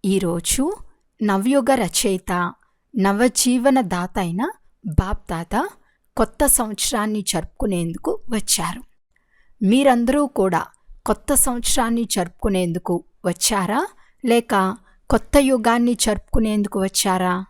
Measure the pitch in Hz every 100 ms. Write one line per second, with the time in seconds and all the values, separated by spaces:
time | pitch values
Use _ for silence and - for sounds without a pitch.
0 | 196 196 180 170 - - 294 427 - _
1 | _ _ 208 196 220 277 254 262 185 -
2 | 202 190 - 180 175 - _ _ _ 233
3 | 190 202 247 - 254 254 254 262 196 180
4 | 180 - 175 175 294 - _ _ 208 151
5 | 190 220 - 165 170 214 381 - _ _
6 | _ - 220 - 285 - 220 202 - 220
7 | 214 214 190 170 165 _ 220 180 170 165
8 | 156 440 - 226 - - 170 208 - _
9 | _ _ _ _ _ _ 196 247 277 240
10 | 233 285 285 - 190 165 - _ _ -
11 | - 214 - 285 233 240 - - 233 233
12 | 233 - 175 - 214 190 180 170 - 175
13 | - _ 185 170 - 208 180 233 392 -
14 | _ _ 247 233 233 202 185 214 _ _
15 | _ 233 - 269 269 262 226 240 240 240
16 | 226 202 - - 220 214 202 202 190 -
17 | 202 185 185 180